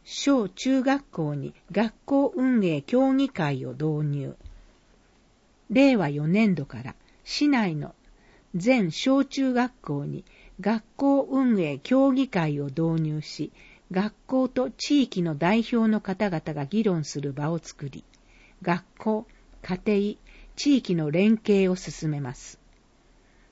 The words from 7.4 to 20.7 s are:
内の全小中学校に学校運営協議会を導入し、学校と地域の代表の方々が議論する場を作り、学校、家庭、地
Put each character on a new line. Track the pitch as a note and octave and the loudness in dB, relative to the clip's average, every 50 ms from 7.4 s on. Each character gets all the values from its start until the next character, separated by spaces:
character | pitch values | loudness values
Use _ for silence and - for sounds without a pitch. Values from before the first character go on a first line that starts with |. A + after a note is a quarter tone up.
| D4 D4 | 2 2
内 | C#4 A#3 G#3+ F3+ D#3 | 2 2 0 0 -2
の | D3 C#3+ - - _ _ - - _ _ _ _ _ _ _ - | -4 -8 -10 -14 _ _ -20 -20 _ _ _ _ _ _ _ -6
全 | F3 F3+ A#3+ C4 A#3+ G3 D#3+ | -2 2 2 2 2 2 0
小 | D#3 - - C4 C4+ C#4 C4+ | -2 -2 0 2 2 2 2
中 | C#4 - C#4 C4+ C4 | 0 -2 -2 -2 0
学 | B3 A#3+ B3 A#3+ - _ | 0 0 -2 -2 -4 _
校 | - - C#3+ C#3+ D3 | -10 -8 -6 -6 -6
に | D3+ C#3 - - _ - - - - - - | -8 -10 -10 -14 _ -20 -20 -20 -20 -12 -6
学 | F#3 G3 A3+ A3 - _ _ | -2 -2 -2 -2 -4 _ _
校 | - C#4 C#4 C#4 C#4 | 0 2 2 2 2
運 | - - C4 C4+ C4 B3 A3 G3 | 0 0 0 2 2 2 2 2
営 | E3 D3 C#3 C3 | 0 -2 -4 -6
協 | - - B3+ C4+ C4+ C#4 | -2 0 2 4 4 4
議 | B3+ C4+ C4+ C4 | 4 2 0 0
会 | - F#3 D#3+ D#3 D3 C#3+ | 0 0 0 0 -2 -2
を | C#3+ | -4
導 | C#3+ C3 E3 E3 E3 E3 E3 | -4 -2 -2 0 0 0 0
入 | D#3 D#3 D3+ D3+ | 0 -2 -4 -6
し、 | - - - - D3 - - - - - - _ _ - | -8 -10 -10 -10 -10 -10 -12 -16 -20 -20 -20 _ _ -6
学 | F3+ F#3 G#3 G#3+ - _ _ | -4 -2 -2 -4 -6 _ _
校 | - C4 C4 C4 B3+ | -4 -2 0 0 0
と | - B3+ B3 C4 | -2 -4 -4 -4
地 | - - - - D4 C#4+ A#3+ | -6 -8 -2 2 2 2 2
域 | A#3+ - F#3 | 2 0 -2
の | E3+ E3 D3+ | -2 -2 -2
代 | C#3+ E3+ F3 G#3+ A#3 | 0 0 2 2 2
表 | A3 - B3 A3+ A3+ A3 | 0 0 0 2 2 2
の | G#3+ G#3 | 2 0
方 | - - F#3+ - G#3+ G3+ | -2 -4 -4 -2 -2 -2
々 | F3 D#3+ - D#3+ | -2 -4 -4 -6
が | D3+ D3 C#3 | -6 -6 -6
議 | C#3 G3+ A3 | -2 -2 0
論 | G#3+ G#3 F3+ E3 D3 | 0 2 0 0 -2
す | - - D3 | -4 -6 -6
る | C#3+ C#3+ | -6 -6
場 | C#3 C#3+ C#3+ D#3 | -4 -4 -4 -2
を | E3+ D#3+ | -4 -4
作 | - - - - D3 C3+ | -6 -10 -14 -12 -12 -12
り、 | - - - _ _ _ _ _ _ - - - - - | -12 -14 -20 _ _ _ _ _ _ -20 -20 -20 -20 -8
学 | - F3 F3 E3+ - _ _ | -4 -2 -2 -2 -4 _ _
校、 | - - A3 G#3+ G#3+ A#3 - - _ _ - - - | -6 -4 -2 -2 -2 -4 -10 -18 _ _ -20 -20 -14
家 | - - F#3 F#3 | -8 -8 -8 -4
庭、 | - A3 G#3 G3 G3+ G#3 - - _ - - - - - - | -2 0 0 2 0 -2 -4 -8 _ -20 -20 -20 -20 -18 -10
地 | - - C#4+ | -2 2 2